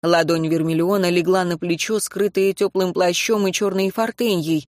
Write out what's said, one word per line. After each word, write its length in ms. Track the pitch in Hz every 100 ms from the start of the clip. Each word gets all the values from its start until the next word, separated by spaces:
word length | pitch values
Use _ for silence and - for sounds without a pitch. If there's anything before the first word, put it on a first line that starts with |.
Ладонь 460 | 170 170 160 165 160
Вермиллиона 640 | 165 160 160 170 202 180
легла 340 | 175 170 185
на 140 | 180 165
плечо, 420 | 175 170 - 220
скрытое 540 | - - 208 196 190
теплым 400 | 190 196 190 185
плащом 520 | 175 180 175 - 220 196
и 60 |
черной 380 | 180 208 190 190
фортеньей. 760 | 185 226 - 240 190 156 160 -